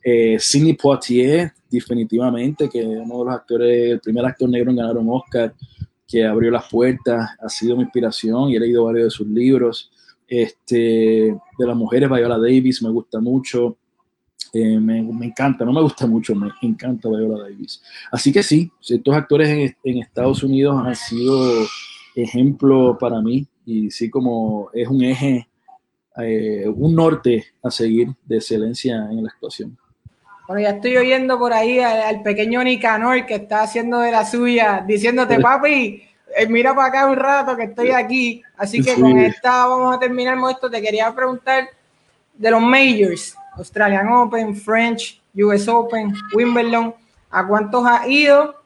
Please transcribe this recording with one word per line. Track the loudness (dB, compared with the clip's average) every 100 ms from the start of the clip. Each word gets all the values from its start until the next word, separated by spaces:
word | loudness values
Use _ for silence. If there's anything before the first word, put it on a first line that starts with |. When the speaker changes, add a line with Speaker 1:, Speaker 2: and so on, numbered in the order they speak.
Speaker 1:
Eh, | 2 4 4 2
Sidney | 2 2 2
Poitier, | 2 2 0 0 2 4 2 0 _ _
definitivamente, | -6 -4 -4 -2 -2 -2 -2 -4 -2 -4
que | -2
es | -4
uno | -6 -8 -6
de | -6
los | -6
actores, | _ 0 2 2 2
el | -2
primer | -2 -2 -2
actor | -2 -2
negro | 0 0
en | 0
ganar | -2 -2
un | -2
Oscar, | -4 -4 -4 -4 -6 -20 _ -18 _ _
que | 0 0
abrió | 2 2
las | 0 -2
puertas, | 0 0 0 -2 -2 -4 -10
ha | -14
sido | -6 -2 -2
mi |
inspiración | -2 -2 -4 -4 -4 -2 0
y | 0
he |
leído | 0 2 2
varios | 2 0
de |
sus | -2 -4
libros. | 0 2 2 2 -4 -16 _ _ _ _
Este, | -2 -2 -4 -2 0 2 2 2 4 2 0 -10 -4
de | -2
las | -2
mujeres, | -2 0 2
Viola | 2 0 0
Davis, | 2 4 2 0
me | -2
gusta | -4 -4 -4
mucho. | -2 -2 -2 -2 -2 -4 _ _ _ _ _ _ -10
Eh, | -2 0 2
me, | 0 -2
me | -4 -6 -10
encanta, | -4 -2 -2
no | 0
me | 2
gusta | 0 0 -2
mucho, | -2 -2
me | -4 -4 -6
encanta | -6 -4 -6 -6 -4
Viola | -4 -4 -6
Davis. | -10 -16 -16 -18 -20 -20 -10
Así | -2 2
que | 2
sí, | 2 2 0 _ -4
estos | -2 2
actores | 0 2 2 2
en, | 2 -2 -4
en | -6 -6
Estados | -6 -2 0 0
Unidos | 0 2 2 0
han | -2 -6
sido | -6 -4 0 2 2 0 -2 -6 -16 -20 -14 -6
ejemplo | -4 2 2 2 4 6 4 2
para | -2 -2
mí | -2 -2 -4 _ -6
y | -4 -4
sí | -4 -4
como | -2 -2 -2 -4 -4 -6
es | -6 -2
un | 0
eje, | 0 0 0 -2 -4 _ _ -20 _ _ _ -10
eh, | -4 -2 -2 -4 -4
un | -2 0
norte | 4 2 2 0 0 -2 _
a | -10
seguir | -4 0 0 0 -4 -6
de | -6
excelencia | -2 -4 -4 -4 -6 -6 -6
en | -6
la | -8
actuación. | -10 -16 -14 -16 -16 _ _ -20 _ _ -20 -10
Speaker 2:
Bueno, | -4
ya | -2 -2
estoy | 0 2
oyendo | 2 2 0 0
por | 0
ahí | 0 2 2
al, | 2 0
al | -2 -2
pequeño | -4 -2 -2 0
Nicanor | 0 0 0 0 0 0 -2
que | -8
está | -4 -2
haciendo | -2 -2 -2 0
de | 2
la | 0 0
suya, | -2 0 2 2 0 0
diciéndote, | 0 0 0 2 4
Speaker 1:
Sí. |
Speaker 2:
"Papi, | 4 4 2 2 -2 -6 _ _ _ -2
eh, | 0
mira | 2 2 2
para | 2
acá | 2 2
un | 2
rato | 2 0 0 -4
que |
estoy | -6 -2 0
Speaker 1:
Sí. |
Speaker 2:
aquí". | 0 0 -2 -2 -6 -16 _
Así | -6 0
que | 0
Speaker 1:
Sí. | 4
Speaker 2:
con | 6 6
esta | 4 2 0 2 2
vamos | 2 0 0
a |
terminar, | -2 -2 -2 -2
Modesto. | -2 -4 -6
Te | -4
quería | -4 -2 -2 -2
preguntar | -4 -4 -2 -2 -2 _ _ _ _ _ _ _
de | 2
los | 2
majors, | 4 4 4 4 2 0 -10 -18 -20 -18
Australian | -14 -2 0 2 2
Open, | 2 2 -2 -4 -8
French, | -2 0 0 -2 -8 -14 _
U | 0 2
S | 2 2
Open, | 0 0 -4 -4 -6 -2 0
Wimbledon, | 2 2 0 0 -2 -8 _ _ _
¿a | -4 0
cuántos | 0 0 0 2
has | 2 2
ido? | 2 4 4 4 -4